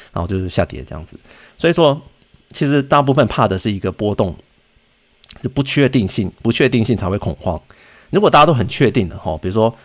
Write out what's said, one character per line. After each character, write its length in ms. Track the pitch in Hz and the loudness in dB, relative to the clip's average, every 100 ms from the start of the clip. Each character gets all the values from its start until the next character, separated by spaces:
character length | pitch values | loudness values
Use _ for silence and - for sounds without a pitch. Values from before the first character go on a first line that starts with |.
| - | -12
然 100 | - | -8
后 60 | 90 | -4
就 100 | 95 | -4
是 120 | 92 | -4
下 160 | - 87 | -4 -4
跌 180 | - - | -6 -14
这 80 | 78 | -14
样 100 | 80 | -16
子。 120 | - - - - - | -20 -20 -20 -20 -2
所 120 | 160 | 0
以 40 | |
说， 280 | 170 151 147 - _ _ _ _ | 4 2 2 -6 _ _ _ _
其 140 | - 143 | -4 0
实 160 | 147 | 0
大 180 | 139 147 | 2 2
部 120 | 139 | 4
分 120 | 139 117 | 2 2
怕 200 | - 107 | 2 0
的 100 | 95 | 0
是 140 | 113 | -4
一 80 | 98 | -4
个 100 | 95 | -6
波 240 | - 104 | -4 -2
动， 220 | 101 98 76 _ _ _ _ _ _ _ _ - - | 0 -2 -4 _ _ _ _ _ _ _ _ -20 -12
就 80 | 131 | -6
不 140 | 139 | -4
确 240 | 135 - 131 | -2 2 2
定 180 | 135 95 | 2 0
性， 240 | - 92 - | -2 -6 -4
不 100 | 113 | -2
确 160 | - 135 | 0 2
定 160 | 127 | 2
性 140 | 107 107 | 0 -2
才 100 | 90 | -2
会 100 | 104 | -4
恐 160 | - - | -4 -6
慌。 180 | - 82 - _ _ - - | -6 -6 -10 _ _ -20 -4
如 100 | 190 | 0
果 100 | 196 | 4
大 80 | 151 | 6
家 60 | 151 | 6
都 80 | |
很 140 | 127 101 | 4 0
确 240 | - 127 | 0 0
定 160 | 131 90 | 2 -2
的， 100 | 85 | -6
吼， 200 | - 78 | -8 -6
比 100 | - | -4
如 60 | |
说， 200 | 107 110 - | 0 0 -2